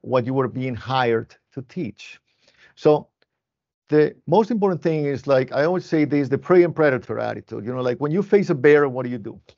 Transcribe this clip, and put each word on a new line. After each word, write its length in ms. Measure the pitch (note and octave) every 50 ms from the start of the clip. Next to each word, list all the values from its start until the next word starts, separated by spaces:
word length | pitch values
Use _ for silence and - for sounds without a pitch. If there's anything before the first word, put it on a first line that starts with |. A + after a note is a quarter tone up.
what 240 | - - A#2+ B2+ A#2
you 80 | B2 C3
were 140 | C3+ C3 A#2
being 260 | - C3 B2+ C3 B2
hired 640 | G#2+ - A#2 C3 C3 B2+ A#2+ A#2 A2+ A#2 - _ _ _ _
to 100 | _ C#3
teach. 580 | C3+ - - F#3 D#3+ G#2 G2 - - - - - _ _ _ _ _ _ _ _ _ _ _
So 340 | - - D#3+ D3+ D3 - - _ _ _ _ _ _ _ _ _ _ _ _ _ _ _ _
the 260 | D3 D3+ D3+ - - - _
most 240 | - D#3 G#3 A3+ G3+
important 320 | A#3+ G#3 G3+ G3 F3+ D3
thing 240 | - E3+ D#3+ D#3 D3
is, 220 | C#3+ C#3 A#2+ - C#3+
like, 240 | C#3 C3 B2+ B2+
I 140 | - C3 D3
always 200 | E3 F#3 F3+ E3+
say 200 | - - D#3 D3+
this, 220 | B2+ D3 C#3+ C#3+ A#2+
the 120 | C3+ -
prey 240 | - - F3+ F3+ F3
and 120 | E3+ -
predator 440 | - D#3 D3 C3 A#2+ - - A2 A2+
attitude. 460 | A2+ A2+ A2+ G#2+ G#2 _ A2+ A2+ G#2
You 100 | A2+ B2+
know, 80 | B2+ B2+
like, 160 | B2 B2 A#2+
when 120 | C#3+ D3
you 120 | D#3 G3+ G3+
face 260 | G3+ G#3+ G3+ F#3 E3+
a 60 | E3+
bear, 340 | C3 B2 D3 D3 D3 D3 C#3
what 140 | B2 B2+ B2+
do 60 | B2
you 80 | B2 A#2
do? 200 | G2+ A2 G2+ - _ - _